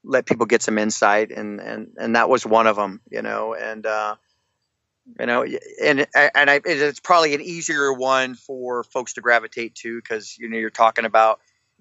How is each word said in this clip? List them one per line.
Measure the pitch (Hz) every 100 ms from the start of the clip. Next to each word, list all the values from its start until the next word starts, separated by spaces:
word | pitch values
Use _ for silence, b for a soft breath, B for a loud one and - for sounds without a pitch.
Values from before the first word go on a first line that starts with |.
| -
let | 131 -
people | 113 113
get | 117
some | - 107
insight, | 107 - 104 104 110
and, | 123 107 101
and, | 107 110 - -
and | 117 117
that | 110
was | 120 107
one | 110 113
of | 104
'em, | 101 95 _
you | 117
know, | 110 107 110
and, | 113 113 110 110
uh, | 107 107 107 _ _ _ _ _ _ _ _ 254 -
you | 120
know, | 123
y-, | 123 - - -
and, | 147 139 - 143
and | 147 143 143
I, | 143
it's | 151 147 147 -
probably | - 175 160
an | 143
easier | 175 170 160 151 143
one | 127 131 131 127 123
for | - 131 123 120 113
folks | 131 120
to | -
gravitate | 117 117 110 120 113 -
to | 117 117
'cause, | - 110 101 -
you | 117
know, | 113
you're | 107
talking | - 113 117
about | 113 113 110 - _ _ _ _